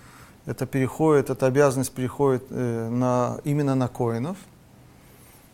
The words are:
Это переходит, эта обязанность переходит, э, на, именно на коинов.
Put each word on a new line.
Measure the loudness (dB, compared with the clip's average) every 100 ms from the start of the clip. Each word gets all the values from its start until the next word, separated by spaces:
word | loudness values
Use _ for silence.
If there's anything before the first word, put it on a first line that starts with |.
| -20 -20 -20 -16 -12
Это | -6 -4
переходит, | -2 -2 2 4 4 2
эта | 0 2
обязанность | 4 4 2 -4
переходит, | -4 -6 0 2 2 -2
э, | -6 -4 -4 -4
на, | 0 2 2 0 -2
именно | -2 0 0 0
на | 0
коинов. | 0 -2 -2 -4 -8 -14 -20 -20 -20 -20 -20 -20 -20 -20 -20 -20